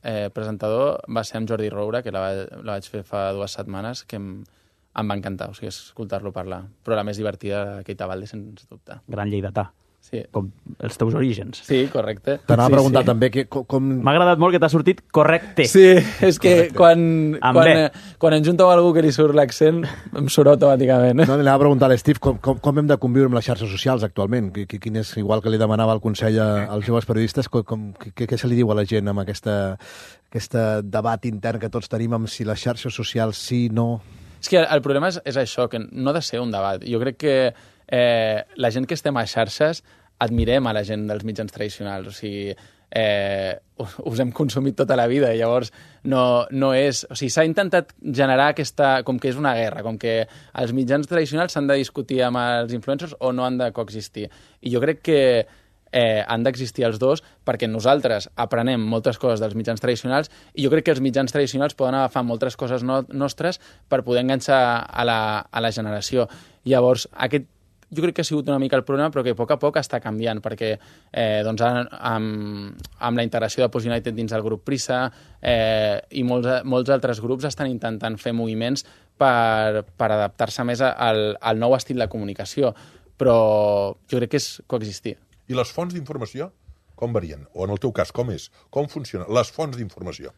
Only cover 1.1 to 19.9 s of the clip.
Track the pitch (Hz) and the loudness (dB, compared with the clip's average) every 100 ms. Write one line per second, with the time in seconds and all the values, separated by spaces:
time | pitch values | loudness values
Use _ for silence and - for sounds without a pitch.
1.1 | 113 110 113 110 110 107 101 104 117 123 | -6 -6 -8 -6 -4 -4 -6 -6 -6 -6
2.1 | 98 95 98 98 - 110 101 - 107 95 | -6 -4 -6 -10 -14 -10 -10 -10 -14 -10
3.1 | 104 98 98 101 - 98 98 107 127 - | -6 -4 -4 -8 -10 -12 -10 -10 -12 -14
4.1 | 110 98 98 107 _ _ _ _ - 107 | -14 -12 -14 -20 _ _ _ _ -6 -4
5.1 | 101 95 95 - 98 - - - - 107 | -4 -6 -10 -10 -12 -14 -14 -20 -16 -8
6.1 | 98 101 95 92 92 95 _ - 110 104 | -8 -8 -10 -10 -12 -14 _ -4 -4 -4
7.1 | 104 107 98 104 101 101 101 98 98 98 | -6 -6 -8 -6 -6 -6 -10 -14 -10 -8
8.1 | 95 104 110 101 101 _ - _ - - | -10 -12 -16 -18 -20 _ -20 _ -20 -12
9.1 | 104 104 101 95 98 98 _ _ _ _ | -6 -4 -4 -4 -4 -6 _ _ _ _
10.1 | 117 - 110 95 - - - 117 - 113 | -12 -6 -6 -6 -10 -20 -10 -10 -2 -2
11.1 | 135 131 101 101 127 - 135 135 127 107 | 0 0 -2 -8 -14 -2 0 0 -2 -4
12.1 | 104 - 139 - 117 123 139 135 131 123 | -6 -4 -6 2 4 6 6 6 4 4
13.1 | 117 127 127 131 139 123 135 135 131 135 | 4 2 2 -4 -6 -2 -2 0 0 2
14.1 | 151 180 170 170 180 160 160 156 185 _ | 4 4 6 4 4 4 4 2 0 _
15.1 | - 151 165 - - 127 190 190 185 - | 4 6 4 0 0 6 10 12 10 6
16.1 | - 190 170 185 180 170 - 170 170 170 | 2 2 4 6 6 6 8 8 8 6
17.1 | 165 156 151 127 127 165 160 151 - - | 2 0 0 4 6 8 6 4 -2 -20
18.1 | - 160 156 151 175 185 175 175 160 156 | 2 4 4 4 6 8 8 6 6 4
19.1 | 127 156 147 139 - 156 170 160 | 4 4 6 2 4 4 4 -4